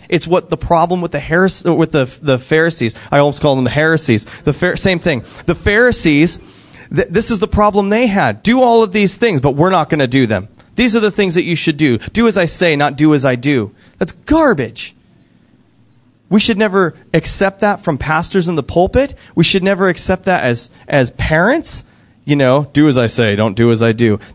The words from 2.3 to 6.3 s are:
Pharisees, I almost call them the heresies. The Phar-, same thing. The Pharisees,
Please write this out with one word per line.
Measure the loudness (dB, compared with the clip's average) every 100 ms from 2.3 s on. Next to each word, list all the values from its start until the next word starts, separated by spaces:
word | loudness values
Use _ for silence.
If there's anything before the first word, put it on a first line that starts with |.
| -2
Pharisees, | 0 0 0 -2 -4 -6 -2
I | 0
almost | 2 0
call | 0
them | 0
the | 0
heresies. | 0 0 0 0 -2 -2 -6
The | -6
Phar-, | -2 -2 -2
same | -2 -2
thing. | -2 -4 -8 -8 -6
The |
Pharisees, | -2 0 2 2 2 2 2 2